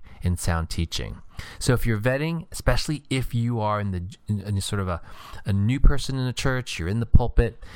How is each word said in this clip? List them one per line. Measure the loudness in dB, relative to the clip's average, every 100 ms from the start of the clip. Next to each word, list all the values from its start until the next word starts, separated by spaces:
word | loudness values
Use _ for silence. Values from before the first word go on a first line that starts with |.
| -10 -6
and | -2 0
sound | 0 -2 -2
teaching. | -4 -4 -4 -8 -12 -14 -14 -14 -4
So | 0
if | 2 2
you're | 0
vetting, | 0 0 -2 -6 -8
especially | -2 2 2 0 -6 -2
if | -2 -2 -2
you | -2 -2
are | -2 -2
in | -2
the, | -4 -6 -12 -6
in, | -4
in | -2 -4
sort | -2 -4
of | -4
a, | -6 -8 -16 -14 -10 -2
a |
new | 0 2 6
person | 8 6 0 -4
in | -4
the |
church, | -2 -2 -2 -4 -6
you're | -4
in | -2
the | 8
pulpit, | 8 8 4 2 -2 -16